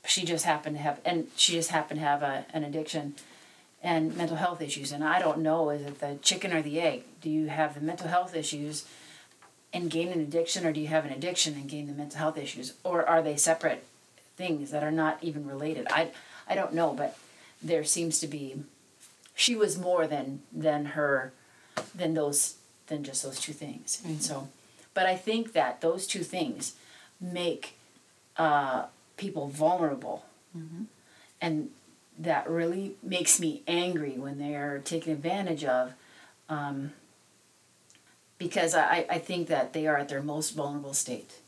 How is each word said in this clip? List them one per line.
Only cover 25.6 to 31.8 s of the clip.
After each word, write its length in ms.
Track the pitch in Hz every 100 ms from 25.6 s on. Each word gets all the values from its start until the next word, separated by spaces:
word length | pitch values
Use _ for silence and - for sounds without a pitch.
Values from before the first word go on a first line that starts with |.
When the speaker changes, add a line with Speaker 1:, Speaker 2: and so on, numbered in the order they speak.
| 131 -
Speaker 1:
those 260 | 165 175 -
two 160 | 196
things 500 | 165 185 147 107 - - - - - _
make, 580 | 180 175 175 - - - - - _ _ _ -
uh, 480 | 160 147 135 127 - - _ -
people 300 | 196 156 139
vulnerable. 760 | 143 156 180 160 135 - - - _ _ 175
Speaker 2:
Mm-hmm. 260 | 160 170 214 - _ - - _
Speaker 1:
And 280 | 170 156 - -